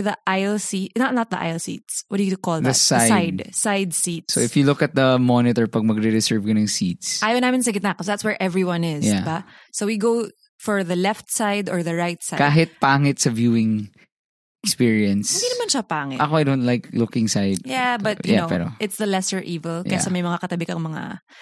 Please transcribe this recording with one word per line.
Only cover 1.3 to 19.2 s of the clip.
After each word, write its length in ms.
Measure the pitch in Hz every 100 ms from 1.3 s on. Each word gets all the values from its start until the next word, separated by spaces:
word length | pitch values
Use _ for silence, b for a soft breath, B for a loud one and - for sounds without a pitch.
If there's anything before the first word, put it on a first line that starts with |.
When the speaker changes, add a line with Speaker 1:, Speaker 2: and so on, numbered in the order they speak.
Speaker 1:
the 80 | 180
aisle 180 | 165 165
seats. 460 | - 170 - - -
What 100 | 202
do 60 |
you 140 | 196 190
call 240 | - 160
Speaker 2:
The 100 | 131
Speaker 1:
that? 80 | 127
Speaker 2:
side. 720 | - 123 117 208 170 185 -
Speaker 1:
The 0 |
side. 40 | -
Side 360 | 214 196 190 -
seats. 360 | - 170 - -
Speaker 2:
So 40 |
if 160 | 120 147
you 80 |
look 160 | 139 139 143
at 80 | -
the 220 | 131 127
monitor 460 | 123 120 120 117 110
pag 140 | 117
magre-reserve 640 | 110 107 110 110 110 110 101
ka 80 | 107
ng 140 | 104
seats. 480 | - 95 87 - - 214
Speaker 1:
Ayaw 160 | 247
namin 220 | 254 254 240
sa 60 | 202
gitna 220 | 196 -
'cause 80 | 196
that's 160 | 208
where 140 | 214 -
everyone 460 | 190 180 180 170 170
is, 180 | 151
Speaker 2:
Yeah. 220 | - 190 175
Speaker 1:
diba? 140 | 165 b b b
So 160 | - 208
we 80 | 220
go 320 | 226 233 208 - _ -
for 240 | - 202 175
the 100 | 180
left 380 | 190 220 -
side 340 | - 214 202 190
or 80 | 175
the 160 | 170 165
right 240 | 175 170
side. 160 | - 151
Speaker 2:
Kahit 400 | 143 151 165 -
pangit 400 | 139 139 143 135
sa 160 | 135
viewing 560 | 113 120 117 110 107 104 b _ _ _ _ _ _
experience. 800 | - - 120 110 101 98 - -
Speaker 1:
Hindi 80 | 494 494
naman 100 | 453
siya 80 | 269 208
pangit. 300 | 156 139 131
Speaker 2:
Ako, 160 | 147 156
I 80 | 143
don't 160 | 135 123
like 160 | 123 -
looking 320 | 117 113 123 113
side. 400 | 104 98 95 254
Speaker 1:
Yeah, 320 | 262 247 240
but, 240 | 208 208
you 160 | - 220
Speaker 2:
Yeah, 80 | 165
Speaker 1:
know, 20 |
Speaker 2:
pero 180 | 175 170 -
Speaker 1:
it's 240 | 208 -
the 80 | 214
lesser 320 | 190